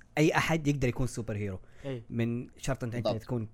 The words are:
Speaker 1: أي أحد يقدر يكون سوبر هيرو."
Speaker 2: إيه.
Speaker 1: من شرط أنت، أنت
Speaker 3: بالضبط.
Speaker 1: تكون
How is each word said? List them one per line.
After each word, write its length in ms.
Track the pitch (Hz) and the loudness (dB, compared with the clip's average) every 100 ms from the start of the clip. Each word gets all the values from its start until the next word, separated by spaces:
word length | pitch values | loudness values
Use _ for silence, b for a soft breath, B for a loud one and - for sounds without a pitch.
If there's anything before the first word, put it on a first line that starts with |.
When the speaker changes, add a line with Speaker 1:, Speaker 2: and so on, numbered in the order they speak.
| - - | -4 4
Speaker 1:
أي 180 | 156 147 | 4 6
أحد 300 | - 165 143 | 2 2 2
يقدر 200 | 147 123 | 2 0
يكون 200 | - 127 | 0 -2
سوبر 280 | - 107 104 | -2 -6 -4
هيرو." 240 | 104 92 b b 139 | -4 -6 b b -10
Speaker 2:
إيه. 180 | 127 107 | -10 -6
Speaker 1:
من 380 | 117 117 120 135 - | -2 0 -2 -6 -6
شرط 260 | - 127 | -4 -2
أنت، 120 | 120 113 | -2 -2
أنت 100 | 110 | 0
Speaker 3:
بالضبط. 140 | 107 | -2
Speaker 1:
تكون 240 | - 123 107 | -2 -4 -4